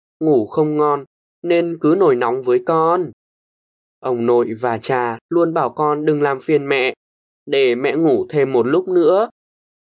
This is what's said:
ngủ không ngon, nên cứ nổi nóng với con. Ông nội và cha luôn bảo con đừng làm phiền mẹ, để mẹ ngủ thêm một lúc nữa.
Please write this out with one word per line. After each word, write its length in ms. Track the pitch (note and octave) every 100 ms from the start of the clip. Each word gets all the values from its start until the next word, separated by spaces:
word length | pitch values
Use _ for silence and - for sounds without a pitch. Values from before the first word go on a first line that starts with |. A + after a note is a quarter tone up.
| _ _
ngủ 260 | D#3 C3+ G#2
không 300 | - D3+ D3+
ngon, 280 | D3+ C#3+ C3+ _ _ _
nên 360 | F3 E3+ E3+ E3
cứ 160 | D3+ F3+
nổi 180 | F3 B2
nóng 260 | A#2+ C3
với 200 | B2 B2 B2
con. 440 | D#3+ D#3+ F3+ D3+ - _ _ _ _ _ _ _ _
Ông 260 | C3 A#2+ A#2
nội 280 | A#2+ A#2 A2+
và 180 | B2 A2+
cha 400 | - C3 A#2+ A2+ _
luôn 260 | E3+ E3+
bảo 160 | E3 C3
con 340 | - D3+ D3+
đừng 180 | D#3 D3
làm 180 | C#3+ C3
phiền 280 | - D3 C#3
mẹ, 260 | C#3 C3 - _ _ _ _ -
để 280 | C#3 C3
mẹ 220 | A#2+ C3+ C#3+
ngủ 300 | D#3+ A#2 F#2
thêm 220 | D3+ C3+
một 140 | B2+ A#2
lúc 220 | E3 F#3
nữa. 400 | F3+ D#3+ F#3+ A#3 - _ _ _ _